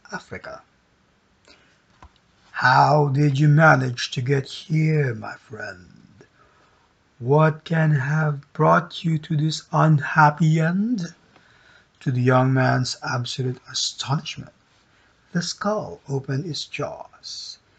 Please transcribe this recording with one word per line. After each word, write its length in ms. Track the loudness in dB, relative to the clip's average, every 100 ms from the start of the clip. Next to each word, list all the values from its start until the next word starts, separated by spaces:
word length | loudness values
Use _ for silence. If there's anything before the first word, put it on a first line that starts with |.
| -16
Africa. 480 | -16 -14 -16 -16 -18 _ _ _ _ _ _ _ _ _ _ _ _ _ _ -20 _ _ _ _
"How 580 | -2 2 4 6 4 2
did 280 | 2 2 4
you 120 | 4
manage 600 | 6 6 6 2 -6 -8
to 100 | -6
get 260 | -2 -2 -4
here, 680 | -12 -4 -2 0 0 -2 -4
my 200 | -10 -16
friend? 540 | -16 -14 -14 -14 -20 -20 -20 _ _ _ _ _ _ _ _ _ _ -8
What 460 | 0 4 4 0 -2
can 260 | 0 2
have 480 | 2 0 0 -2 -4 -8
brought 500 | 0 2 2 0 -6
you 140 | -4 -4
to 180 | -2 -2
this 280 | -2 -4 -4
unhappy 880 | 2 4 4 2 2 2 4 2 2
end?" 520 | 0 0 -2 -4 -6 -12 _ _ _ _ _ _ _ _
To 120 | -4
the 80 | 0
young 320 | 4 4 4
man's 420 | 2 2 0 -2 -6
absolute 560 | -6 -6 -6 -6 -6 -8 -10
astonishment, 840 | -6 -6 -6 -4 -4 -6 -14 -16 _ _ _ _ _ _ _ _
the 80 | -6
skull 580 | -6 -6 -4 -4 -6 -12 -8
opened 380 | -6 -4 -6 -6
its 180 | -10
jaws, 920 | -10 -10 -10 -12 -18 -20 -18 -16 -16 -20 _